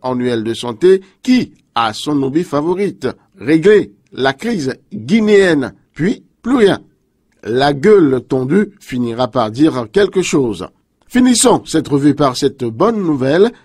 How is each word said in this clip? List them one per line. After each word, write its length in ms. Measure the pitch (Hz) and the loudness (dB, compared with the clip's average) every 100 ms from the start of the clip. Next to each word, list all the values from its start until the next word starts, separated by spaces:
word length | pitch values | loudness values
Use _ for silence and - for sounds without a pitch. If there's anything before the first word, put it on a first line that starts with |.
annuel 400 | 127 123 123 117 | -6 -4 -2 -4
de 100 | 110 | -4
santé, 480 | 110 120 110 180 190 - _ | -6 -8 0 2 2 -2 _
qui 300 | - 254 - _ _ | -2 0 -2 _ _
a 200 | 120 113 | -2 -2
son 280 | 107 147 147 | -4 -4 -2
hobby 220 | 135 151 | -2 -2
favorite, 640 | 175 143 160 185 196 - 123 - _ - | -2 -4 -2 -2 -4 -4 -8 -8 _ -10
régler 560 | 107 160 180 208 - _ _ | -2 2 4 4 2 _ _
la 220 | - 135 | -4 -4
crise 420 | 135 226 208 131 113 _ | -2 -6 -4 -6 -8 _
guinéenne, 800 | 107 117 220 214 196 190 147 113 - _ | -12 -2 0 4 4 4 0 -2 -10 _
puis 320 | - 180 - _ _ | -6 -4 -4 _ _
plus 160 | 226 262 | -2 2
rien. 220 | 196 135 - _ _ _ _ _ | 2 0 -6 _ _ _ _ _
La 320 | - 123 143 | -4 0 0
gueule 480 | 143 185 202 143 131 - | 2 4 4 4 0 -2
tondue 480 | 135 127 190 208 - | -4 0 0 -2 -8
finira 480 | - 127 120 113 123 | -10 -6 -4 -4 -2
par 200 | 127 110 | -2 -2
dire 380 | 113 156 127 110 | 0 0 0 -2
quelque 300 | 202 196 190 | 0 0 0
chose. 460 | 175 151 123 92 87 _ _ _ _ | -2 0 -2 -4 -12 _ _ _ _
Finissons 560 | 247 254 240 247 165 - | 2 2 4 2 2 0
cette 220 | 160 - | -4 -2
revue 260 | 143 147 | 0 2
par 220 | 143 139 127 | 2 0 0
cette 300 | 143 143 120 | -2 -2 -6
bonne 360 | 110 208 214 | -2 -2 0
nouvelle 500 | 170 143 131 165 226 - | -2 -2 0 2 2 -2